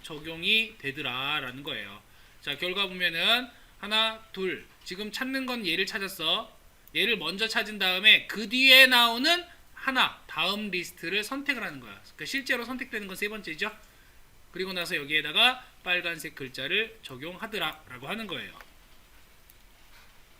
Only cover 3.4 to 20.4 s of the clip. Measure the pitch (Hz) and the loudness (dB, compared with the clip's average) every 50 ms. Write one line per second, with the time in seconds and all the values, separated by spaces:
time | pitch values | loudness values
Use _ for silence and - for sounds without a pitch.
3.4 | 254 254 - - - - - - - 202 214 220 220 220 220 220 - - - 190 | 2 -4 -10 -20 -20 -20 -16 -12 -6 -2 0 2 2 0 0 -4 -12 -14 -8 -4
4.4 | 190 185 151 - - - - - - - 185 180 214 214 208 - 262 262 269 269 | -4 -4 -4 -6 -8 -14 -20 -20 -14 -12 -10 -10 -10 -10 -8 -6 -6 -4 -4 -4
5.4 | 262 247 247 240 214 165 160 175 196 196 208 214 196 190 190 - 160 160 175 208 | -4 -4 -4 -4 -2 0 0 0 0 -2 -2 -4 -6 -6 -6 -4 -2 0 0 0
6.4 | 233 - - - - - - - - - - 156 180 226 233 202 147 156 190 196 | -2 -6 -14 -20 -20 -20 -20 -20 -20 -6 -2 0 2 2 2 0 -2 -4 -2 -2
7.4 | 226 220 - 240 214 208 214 208 190 185 185 185 202 214 202 180 - - - 196 | -2 0 0 -2 -2 -2 -2 -2 0 0 0 6 8 10 10 10 8 2 -6 -6
8.4 | 226 202 220 254 262 269 262 262 269 254 254 240 240 233 233 233 262 320 339 349 | -6 -2 0 4 8 10 12 12 12 12 10 8 6 6 4 2 2 2 2 2
9.4 | 349 - - - - - - - - - 262 254 247 - - - - - - 151 | 0 -6 -14 -20 -20 -20 -18 -8 -6 -2 2 2 2 2 0 -6 -14 -10 -6 -2
10.4 | 156 180 202 208 214 208 180 180 170 165 - - - 165 185 208 208 208 269 277 | -2 -2 -2 -4 -4 -4 -4 -6 -6 -8 -10 -10 -6 -4 -2 -2 -2 -4 -6 -6
11.4 | 277 - 277 240 208 180 151 135 120 113 98 101 - - - - 156 151 - 262 | -4 -4 -4 -4 -6 -8 -8 -10 -14 -14 -16 -18 -18 -20 -16 -12 -10 -6 -6 -4
12.4 | 254 - 262 226 233 220 254 247 262 - - 220 208 190 190 175 202 208 214 214 | -2 -2 -2 -2 -2 -4 -6 -8 -8 -8 -8 -8 -8 -8 -6 -6 -4 -4 -6 -8
13.4 | 190 175 156 151 202 214 208 - - - - - - - - - - - - - | -10 -10 -6 -6 -6 -6 -6 -10 -16 -20 -20 -20 -20 -20 -20 -20 -20 -20 -20 -20
14.4 | - - - - 190 190 190 180 175 165 175 160 143 139 156 156 151 151 156 196 | -20 -14 -8 -6 -6 -4 -4 -4 -4 -2 -2 -4 -2 0 0 0 0 0 2 4
15.4 | 226 247 254 - - - - - - 180 180 180 170 170 170 160 151 160 - - | 4 4 4 0 -6 -16 -20 -12 -4 -2 -2 0 0 -2 -6 -6 -8 -12 -10 -10
16.4 | 143 123 131 - 131 143 175 208 226 220 - - - - 135 123 135 165 180 180 | -12 -10 -8 -8 -4 -2 0 0 0 -2 -6 -14 -16 -16 -14 -12 -12 -12 -10 -10
17.4 | 220 214 208 196 165 156 151 - - - 123 123 127 147 190 226 226 196 160 127 | -10 -8 -6 -4 -4 -4 -6 -8 -14 -16 -16 -14 -10 -8 -8 -8 -8 -8 -8 -8
18.4 | 110 - - - - - - - - - - - - - - - - - - - | -10 -10 -14 -18 -20 -20 -20 -20 -20 -20 -20 -20 -20 -20 -20 -20 -20 -20 -20 -20
19.4 | - - - - - - - - - - - - - - - - - - - - | -20 -20 -20 -20 -20 -20 -20 -20 -20 -20 -20 -20 -20 -20 -20 -20 -20 -20 -20 -20